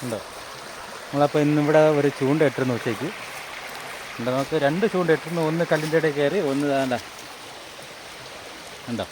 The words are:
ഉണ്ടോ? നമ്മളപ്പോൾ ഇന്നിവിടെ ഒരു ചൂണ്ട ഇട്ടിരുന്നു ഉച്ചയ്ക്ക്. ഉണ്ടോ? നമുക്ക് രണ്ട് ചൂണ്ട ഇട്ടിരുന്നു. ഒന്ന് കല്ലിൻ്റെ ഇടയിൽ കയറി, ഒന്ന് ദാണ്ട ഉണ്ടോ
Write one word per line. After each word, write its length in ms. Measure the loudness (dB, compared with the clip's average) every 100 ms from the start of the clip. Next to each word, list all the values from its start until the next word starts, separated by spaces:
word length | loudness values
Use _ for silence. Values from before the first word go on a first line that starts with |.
ഉണ്ടോ? 160 | -4 -6 -6 -14 -14 -14 -14 -14 -12 -12 -4
നമ്മളപ്പോൾ 340 | 2 4 4 4
ഇന്നിവിടെ 360 | 4 6 8 8 6
ഒരു 100 | 4 2
ചൂണ്ട 300 | 2 4 4
ഇട്ടിരുന്നു 280 | 4 0 0
ഉച്ചയ്ക്ക്. 300 | -2 -2 -4 -6 -12 -12 -12 -12 -12 -12 -12 -12 -12 -6
ഉണ്ടോ? 100 | -2 0
നമുക്ക് 240 | 0 2 2
രണ്ട് 180 | 2 2
ചൂണ്ട 160 | 2 4 2
ഇട്ടിരുന്നു. 300 | 2 0 0
ഒന്ന് 160 | 0 2
കല്ലിൻ്റെ 260 | 0 2 2
ഇടയിൽ 140 | 2 2
കയറി, 220 | 2 2 0
ഒന്ന് 160 | 2 2 2
ദാണ്ട 180 | 0 -2 -4 -14 -16 -16 -16 -16 -16 -16 -16 -16 -16 -16 -16 -16 -16 -16 -16 -14 -8
ഉണ്ടോ 160 | -6 -6